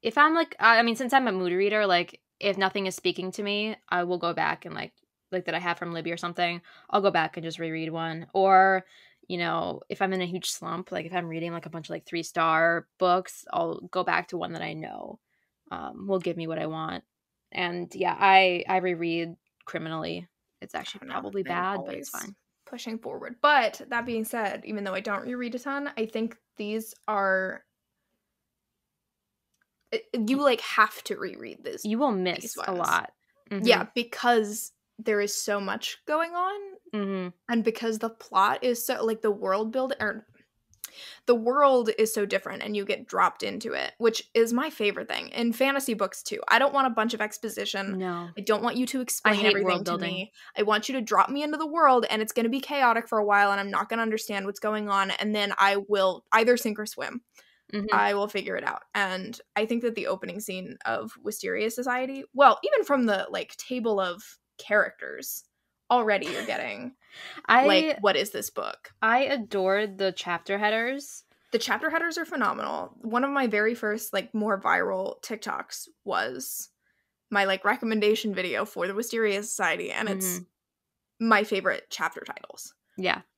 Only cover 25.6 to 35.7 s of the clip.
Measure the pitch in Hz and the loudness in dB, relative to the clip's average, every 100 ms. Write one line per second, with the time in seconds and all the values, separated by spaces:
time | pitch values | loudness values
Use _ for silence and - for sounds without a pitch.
25.6 | 277 277 285 - 220 220 226 - _ _ | -6 -6 -6 -6 -4 -2 -4 -6 _ _
26.6 | 208 214 220 - - 214 196 190 185 - | -6 -4 -6 -12 -4 0 2 2 0 -8
27.6 | _ _ _ _ _ _ _ _ _ _ | _ _ _ _ _ _ _ _ _ _
28.6 | _ _ _ _ _ _ _ _ _ _ | _ _ _ _ _ _ _ _ _ _
29.6 | _ _ _ 226 - 247 214 269 285 233 | _ _ _ -8 -4 -4 0 4 4 4
30.6 | - - 214 - - 196 180 - 113 - | 0 4 4 2 -8 -6 -6 -8 -14 -12
31.6 | - - 214 226 285 196 180 - 226 - | -10 -6 -2 0 2 2 0 -2 -8 -6
32.6 | - 180 - - - _ _ _ _ 202 | -4 -2 2 0 0 _ _ _ _ -2
33.6 | 226 208 - - 240 - 247 240 208 214 | 4 4 4 -4 -6 -2 2 4 2 -6
34.6 | - _ _ - 220 214 208 - - 202 | -10 _ _ -8 -2 0 0 -4 -4 -4
35.6 | 196 | -2